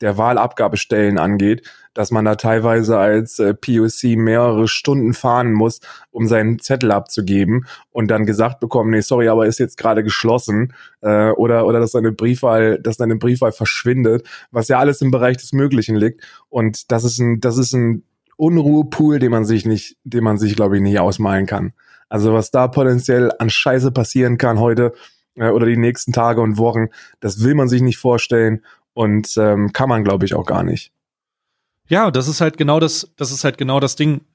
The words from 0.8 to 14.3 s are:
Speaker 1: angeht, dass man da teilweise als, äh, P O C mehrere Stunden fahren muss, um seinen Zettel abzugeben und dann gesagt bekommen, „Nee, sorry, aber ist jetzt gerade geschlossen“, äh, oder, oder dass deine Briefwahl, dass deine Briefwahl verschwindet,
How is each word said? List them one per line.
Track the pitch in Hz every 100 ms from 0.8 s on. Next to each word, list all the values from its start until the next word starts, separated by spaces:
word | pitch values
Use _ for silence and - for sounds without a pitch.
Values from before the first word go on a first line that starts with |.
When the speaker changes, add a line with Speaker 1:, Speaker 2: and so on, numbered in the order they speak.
| - 107 104 98
Speaker 1:
angeht, | 87 101 101 123 - - -
dass | - 104
man | 113 107
da | 104
teilweise | 113 113 113 113 110 110
als, | 101 110 113 -
äh, | 104
P | 107 - 117
O | 113
C | - 123 113
mehrere | 113 117 120 110 113
Stunden | - - 139 117
fahren | 120 127 120 123
muss, | 107 117 - - - _
um | 117 113
seinen | 113 110 117
Zettel | - 135 113
abzugeben | 101 - - 95 98 95 120 127 - _
und | 120 107
dann | 107 107
gesagt | 104 117 127
bekommen, | 117 127 110
„Nee, | 110
sorry, | - 123 113
aber | 113 110
ist | 117
jetzt | 120 -
gerade | 117 110
geschlossen“, | 107 - 113 120 - 104 127 - - _
äh, | 107 107 110
oder, | - 117 117 110
oder | 117
dass | 113
deine | 120 110
Briefwahl, | 107 117 123 123 113 110 -
dass | 113 107
deine | 117 113
Briefwahl | 123 123 117
verschwindet, | - 110 - 120 131 113 117 -